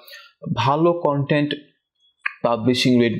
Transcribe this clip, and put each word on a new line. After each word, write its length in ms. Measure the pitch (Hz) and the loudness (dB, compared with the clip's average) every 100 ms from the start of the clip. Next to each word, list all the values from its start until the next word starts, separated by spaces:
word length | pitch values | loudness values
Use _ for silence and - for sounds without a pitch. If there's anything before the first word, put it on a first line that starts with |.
| - - - _ - 113 | -18 -20 -20 _ -8 -2
ভালো 360 | 120 147 170 | 0 2 2
কনটেন্ট 640 | 170 151 143 139 151 147 - - _ _ _ _ _ - - | 2 -2 -2 -2 -2 -2 -6 -12 _ _ _ _ _ -14 -6
পাবলিশিং 580 | 120 117 113 123 131 123 | -4 0 0 2 2 4
রেট 120 | 117 110 | 2 2